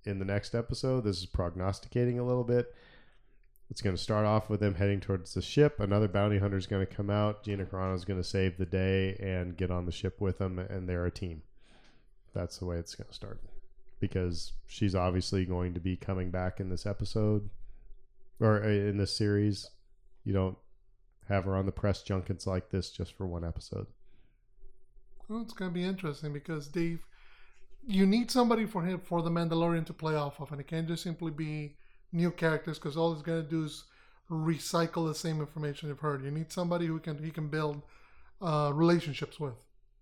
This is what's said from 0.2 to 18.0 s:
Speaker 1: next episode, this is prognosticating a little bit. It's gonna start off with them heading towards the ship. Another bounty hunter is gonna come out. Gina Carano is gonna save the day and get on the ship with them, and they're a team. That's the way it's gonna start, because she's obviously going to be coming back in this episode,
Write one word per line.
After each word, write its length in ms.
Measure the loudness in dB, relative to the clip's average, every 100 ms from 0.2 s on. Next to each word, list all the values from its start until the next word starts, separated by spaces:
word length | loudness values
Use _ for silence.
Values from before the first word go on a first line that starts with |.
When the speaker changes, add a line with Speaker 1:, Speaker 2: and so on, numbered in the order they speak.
Speaker 1:
next 280 | 0 -2 0 -2
episode, 480 | -2 -2 0 2
this 140 | 2 0
is 80 | -2
prognosticating 920 | -2 -2 -2 -2 -4 -2 0 2 2
a 60 | 0
little 160 | 0
bit. 320 | 4 2 2 -4 -20 -20 -20 -20 -20 -20 -20 -20 -14
It's 140 | -4
gonna 140 | 0 0
start 300 | 2 2 4
off 240 | 4 2
with 80 | 2
them 160 | 2
heading 240 | 2 2 2
towards 340 | 0 -2 -2
the 80 | -6
ship. 380 | 0 4 4 4
Another 300 | 2 4 4
bounty 300 | 4 4 4
hunter 180 | 2 0
is 100 | 0
gonna 200 | 0 -2
come 220 | -2 0
out. 360 | 2 2 -2
Gina 200 | -4 -4
Carano 300 | -4 -4 -2
is 100 | -2
gonna 200 | -2 -4
save 340 | 0 2 2 0
the 80 | 0
day 480 | 2 4 4 2 -2
and 360 | -2 -2 -2 -2
get 140 | -2
on 160 | 0 -2
the 60 |
ship 280 | -2 -4 -2
with 180 | -2 0
them, 200 | -2 -4
and 300 | -6 -6 -2
they're 180 | 0 -2
a 40 |
team. 300 | -2 -6 -8 -14 -20 -20 -20 -20 -20 -20 -20 -10
That's 240 | -6 -6 -4
the 60 |
way 140 | -4 -4
it's 180 | -6 -10
gonna 160 | -14
start, 280 | -12 -10 -8 -8 -8 -10 -14 -16 -4
because 540 | -2 0 0 0 -2 -6 -6
she's 300 | 0 2 4
obviously 480 | 4 2 2 2
going 300 | 2 2 0
to 60 | -2
be 140 | -2 -2
coming 360 | -2 -2 0
back 260 | 0 0 -2
in 100 | -2
this 160 | -2
episode, 640 | -2 -2 0 2 4 4 0 -6 -8 -10 -14 -16